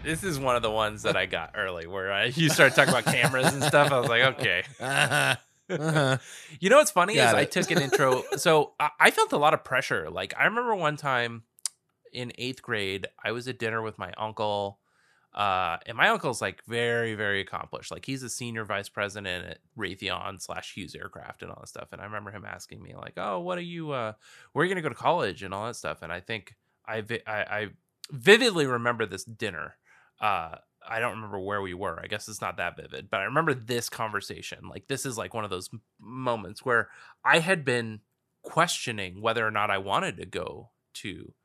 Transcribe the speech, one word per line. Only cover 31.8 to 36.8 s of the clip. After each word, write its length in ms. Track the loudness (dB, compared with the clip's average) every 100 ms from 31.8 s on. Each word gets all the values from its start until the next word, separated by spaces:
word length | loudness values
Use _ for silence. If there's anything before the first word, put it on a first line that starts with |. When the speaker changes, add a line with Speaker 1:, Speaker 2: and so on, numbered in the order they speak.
| -6 -8
Speaker 1:
I 60 | -8
guess 220 | -10 -10
it's 120 | -8
not 180 | -8 -4
that 180 | -6 -6
vivid, 340 | -14 -14 -6
but 80 | -4
I 60 |
remember 300 | 0 0 0
this 340 | -2 -2 -4 -4
conversation. 800 | -6 -4 -4 -6 -12 -12 -14 -14
Like, 180 | -16 -8
this 180 | -6
is, 140 | -6 -6
like, 160 | -8
one 80 | -8
of 80 | -6
those 180 | -8 -8
m-, 80 | -16 _ _
moments 680 | -16 -6 -2 -2 -4 -8
where 260 | 2 2